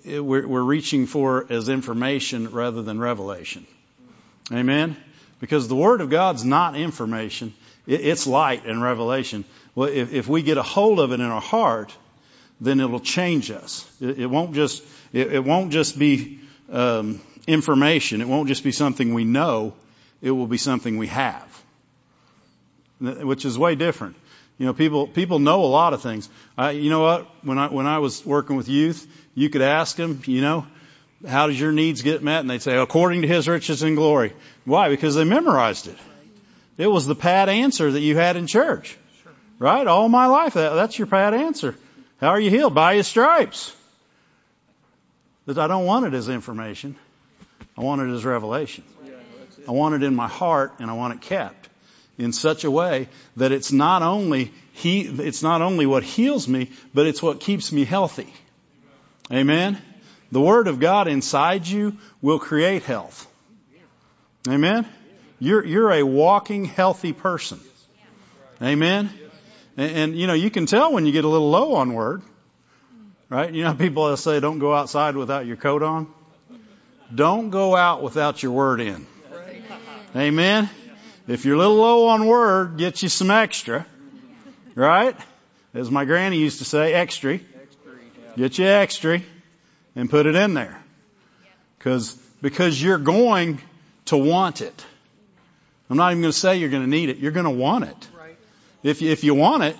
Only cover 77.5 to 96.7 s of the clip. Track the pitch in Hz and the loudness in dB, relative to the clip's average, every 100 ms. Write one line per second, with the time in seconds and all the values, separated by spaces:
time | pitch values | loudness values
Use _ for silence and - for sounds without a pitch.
77.5 | 190 190 180 175 156 135 151 147 139 131 | 0 2 4 4 2 -4 -2 -2 -2 -2
78.5 | 127 135 120 110 85 71 - - - - | 0 2 0 -4 -8 -14 -20 -20 -20 -18
79.5 | - - 185 - - - 127 147 156 185 | -18 -18 -18 -18 -20 -10 -2 0 2 2
80.5 | 214 208 - - - - - - 120 135 | 2 0 -6 -20 -20 -20 -14 -8 -4 0
81.5 | 147 196 214 226 233 226 220 220 240 226 | 4 4 6 6 6 6 4 4 4 4
82.5 | 190 180 156 175 - 180 - 185 214 214 | 2 0 -4 -4 -2 -4 0 2 4 2
83.5 | - - 123 170 - - - - - - | -2 -6 -6 -8 -20 -20 -20 -20 -20 -20
84.5 | - - 123 143 180 254 - - _ _ | -20 -10 0 4 4 2 -2 -12 _ _
85.5 | _ _ 120 120 139 139 170 190 170 151 | _ _ -10 -4 -2 0 0 0 0 -2
86.5 | - 131 151 156 175 175 - 139 180 - | -2 -4 0 2 2 0 -4 -4 -4 -8
87.5 | - 139 _ - - - - - 117 127 | -20 -20 _ -20 -20 -20 -20 -12 -4 -2
88.5 | 180 190 202 196 - 160 175 180 - _ | 2 4 4 2 -2 -2 -2 -4 -18 _
89.5 | _ _ _ _ 127 123 147 151 170 208 | _ _ _ _ -8 0 2 4 4 2
90.5 | 151 101 - - _ _ _ _ _ _ | 0 -6 -12 -20 _ _ _ _ _ _
91.5 | _ _ _ 127 127 110 - _ _ 143 | _ _ _ -4 -4 -4 -12 _ _ -4
92.5 | - 175 135 170 185 143 196 240 190 170 | 0 0 2 2 2 2 4 4 2 0
93.5 | 139 - _ _ _ - 147 143 175 185 | -4 -10 _ _ _ 0 2 4 2 0
94.5 | - - - - _ _ _ _ _ _ | -4 -10 -14 -20 _ _ _ _ _ _
95.5 | _ _ _ - 139 180 170 165 - 185 | _ _ _ -2 2 2 2 0 2 2
96.5 | 185 151 | 2 0